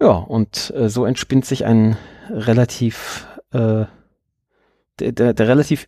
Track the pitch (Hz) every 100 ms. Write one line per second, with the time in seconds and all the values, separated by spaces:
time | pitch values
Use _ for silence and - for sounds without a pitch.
0 | 240 92 98 113 104 - - 139 113 113
1 | 117 127 - 135 - 131 107 113 110 110
2 | - - - 226 117 113 120 - 117 -
3 | - - - - - 127 113 110 107 _
4 | _ _ _ _ _ _ _ _ _ -
5 | - 117 120 110 113 135 143 151